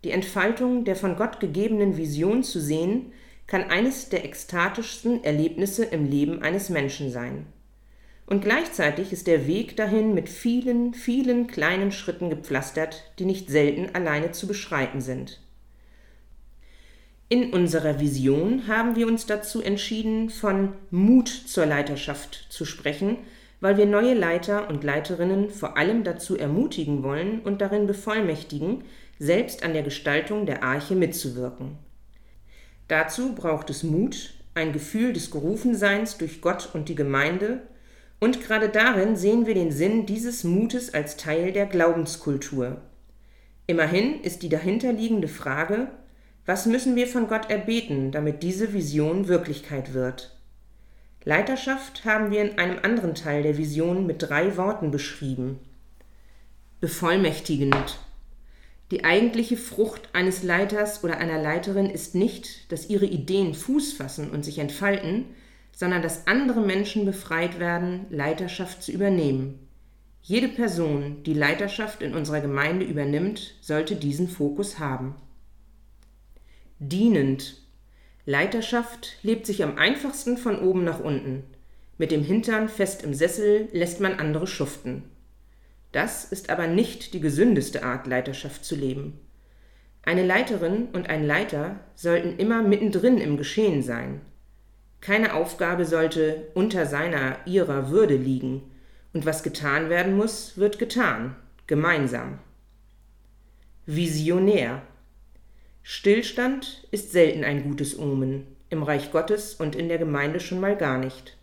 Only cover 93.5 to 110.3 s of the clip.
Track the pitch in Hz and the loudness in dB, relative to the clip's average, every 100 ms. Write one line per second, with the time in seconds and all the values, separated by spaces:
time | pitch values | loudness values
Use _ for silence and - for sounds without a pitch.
93.5 | - 214 147 123 117 131 143 - - - | 2 2 2 -2 -4 -6 -10 -14 -20 -20
94.5 | - - - - - - 208 226 156 170 | -20 -20 -20 -20 -16 0 2 2 0 -2
95.5 | - 175 175 165 165 160 165 156 156 - | 0 0 2 2 4 2 4 2 0 -4
96.5 | 185 208 190 147 143 170 156 131 131 180 | 0 2 2 0 0 0 0 -2 -4 0
97.5 | 185 165 139 131 175 214 135 131 131 131 | 2 2 0 2 4 6 4 2 0 -2
98.5 | 135 - - - - - 165 151 156 160 | -6 -10 -20 -20 -20 -8 -4 -2 -2 -4
99.5 | - 151 143 160 170 185 196 226 - - | -4 0 0 2 2 4 2 2 -2 -12
100.5 | - 208 208 226 240 208 110 120 135 - | 0 0 2 -2 2 2 0 -6 -10 -18
101.5 | - - 147 165 160 135 120 123 135 - | -20 -2 2 2 2 0 -2 -8 -12 -16
102.5 | - - _ - - - _ _ _ _ | -20 -20 _ -20 -20 -20 _ _ _ _
103.5 | - - - - 151 170 151 151 180 190 | -20 -20 -20 -6 -2 0 0 2 4 6
104.5 | 202 120 135 - - - - - - - | 4 2 -4 -12 -20 -20 -20 -20 -20 -20
105.5 | - - - - - 196 214 233 - 254 | -20 -20 -20 -14 0 4 4 2 -2 -2
106.5 | 269 - - - 208 - 180 160 156 147 | -2 -6 -16 -8 -8 0 6 6 6 0
107.5 | 143 139 147 143 - 147 135 131 135 139 | 0 -2 -4 -4 -4 -2 0 0 -4 -8
108.5 | - - 160 147 143 143 165 170 208 - | -20 -6 -4 0 -2 0 -2 0 -2 -2
109.5 | - 156 170 170 165 160 143 143 | -6 -6 -4 -2 -2 0 0 0